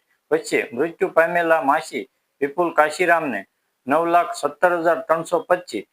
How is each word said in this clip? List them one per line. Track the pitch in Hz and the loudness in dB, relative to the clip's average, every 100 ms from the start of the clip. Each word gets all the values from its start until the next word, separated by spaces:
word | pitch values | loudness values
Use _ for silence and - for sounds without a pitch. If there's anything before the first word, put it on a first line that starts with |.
| _ _ _ | _ _ _
વચ્ચે | 151 - 139 101 | -2 0 -2 -2
મૃત્યુ | 117 165 165 180 | -4 -4 -2 0
પામેલા | 170 165 175 165 160 | 2 2 0 2 2
માસી | 135 156 160 131 92 _ _ _ | 2 -2 -2 -10 -10 _ _ _
વિપુલ | 139 160 170 | -4 -2 0
કાશીરામને | 151 151 - 175 170 151 104 95 _ _ _ 127 | 2 0 0 2 2 0 -6 -10 _ _ _ -2
નવ | 151 170 | 0 2
લાખ | 175 170 - | 2 2 -4
સત્તર | 143 - 180 175 | -6 0 0 2
હજાર | 170 160 | 0 0
ત્રણસો | - 165 160 165 | 0 -2 -2 -4
પચીસ | - 180 - 107 - | 0 -2 -2 -12 -12